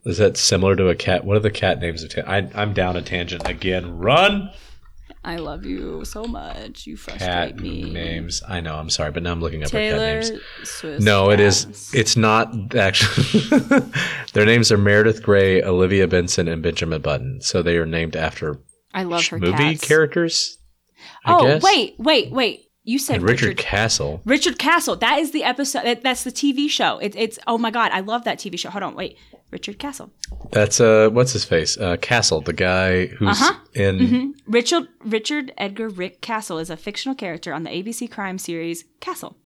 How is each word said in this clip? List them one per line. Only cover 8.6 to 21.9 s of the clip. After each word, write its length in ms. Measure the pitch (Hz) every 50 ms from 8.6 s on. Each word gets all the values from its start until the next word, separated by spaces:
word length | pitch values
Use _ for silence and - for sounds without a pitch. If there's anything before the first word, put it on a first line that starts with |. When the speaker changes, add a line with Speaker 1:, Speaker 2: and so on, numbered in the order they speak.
Speaker 1:
know. 160 | 82 80 78
I'm 120 | 76 78 80
sorry, 220 | - - 80 76
but 140 | 71 82 85
now 80 | 87
I'm 80 | 85 82
looking 240 | 82 80 76 78 76
up 40 | 76
Speaker 2:
Taylor 280 | - - 214 214 214 220 220 220 220
Speaker 1:
her 60 | 220
cat 80 | 220 226
names. 100 | 220 - - - - - - -
Speaker 2:
Swift's 340 | - - - 160 143 120 104
Speaker 1:
No, 260 | 107 104 98 95 101
it 100 | 104 101
is. 240 | 104 101 95 - -
Speaker 2:
cats. 280 | - - - - - -
Speaker 1:
It's 220 | 127 107 - -
not 580 | 117 110 110 110 113 113 110 117 107 98 117 -
actually. 640 | 120 98 95 95 - 107 - - - - - - 214
<laughs> 920 | - - 302 277 - - 277 269 - - - 147 - - - - - -
Their 140 | - 107 104
names 240 | 107 117 120 113 -
are 80 | 113 101
Meredith 440 | 101 101 101 104 107 113 107 -
Grey, 380 | - - 101 98 98 95 95 92
Olivia 440 | - 98 90 90 92 92 101 98 95
Benson, 400 | 82 92 90 87 87 - - 87
and 160 | 82 82 80
Benjamin 400 | 80 87 80 - 87 82 80 78
Button. 380 | 71 76 71 65 64 65 65 -
So 200 | - - - 92
they 140 | 82 85 87 85
are 60 | 82
named 300 | 80 80 82 82 80 76
after 440 | 80 80 76 - - 82 78 73 67 _ _ _ _ _ _ -
Speaker 2:
I 80 | 190
love 200 | 190 175 170 170 160
Speaker 1:
sh-, 60 | -
Speaker 2:
her 80 | 170 165
Speaker 1:
movie 360 | 90 87 95 123 143 151 160
Speaker 2:
cats. 120 | 151 -
Speaker 1:
characters. 680 | - 151 160 160 139 - 175 170 165 - - - - - _ _ _ _ _ _ _ _ _ - - - - _
I 80 | - 349
Speaker 2:
Oh, 80 | 349
Speaker 1:
guess. 200 | 269 135 147 160
Speaker 2:
wait, 340 | - 381 403 311 208 -